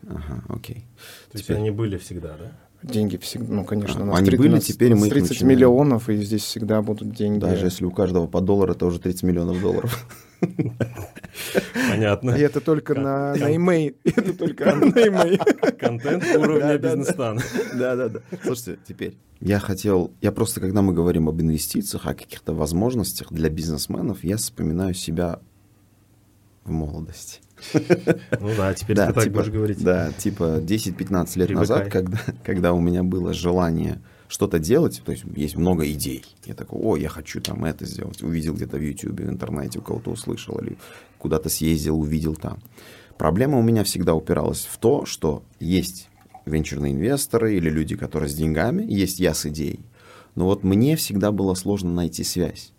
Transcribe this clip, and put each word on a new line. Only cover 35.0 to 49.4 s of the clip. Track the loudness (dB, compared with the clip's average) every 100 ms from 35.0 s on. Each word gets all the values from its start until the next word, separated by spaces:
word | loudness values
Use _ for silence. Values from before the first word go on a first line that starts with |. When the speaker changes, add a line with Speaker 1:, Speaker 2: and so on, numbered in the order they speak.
Speaker 1:
то | -8
есть | -8 -8 -4
есть | -4 0
много | 2 2 0
идей. | -2 -6 -8 -12 _ -16
Я |
такой: | -14 -10 -4
«О, | 0 0
я | -2
хочу | -6 -12 -10
там | -8 -4 -4
это | -6 -10
сделать». | -10 -10 -8
Увидел | -4 -2 -2
где-то | -4 -6 -4
в |
Ютубе, | -6 -6 -8 -6 -6
в |
интернете, | -6 -6 -6 -6 -10
у |
кого-то | -8 -6 -6
услышал | -8 -8 -10 -8 -8
или | -8 -12 -16 -20 -20 _
куда-то | -2 -2 -2
съездил, | 0 2 2 2 0
увидел | 0 0 -2 -4
там. | -8 -10 -16 -20 -20 -20 -20 _
Проблема | 0 2 2 4
у |
меня | 4 4
всегда | 2 0 2 0
упиралась | 2 0 0 -4 -8
в | 0
то, | 2 2 -2
что | -4 -2 -4 -8 _
есть | 0 0 0 -8 -18 _ _ -16 -4
венчурные | -2 -2 -2 -2
инвесторы | 0 0 -2 0 0 2 2
или | 0
люди, | 0 -2 -4
которые | -6 -4 -4
с |
деньгами, | -2 0 0 0 -2 -2
есть | 0 0 0
я | 0
с | 0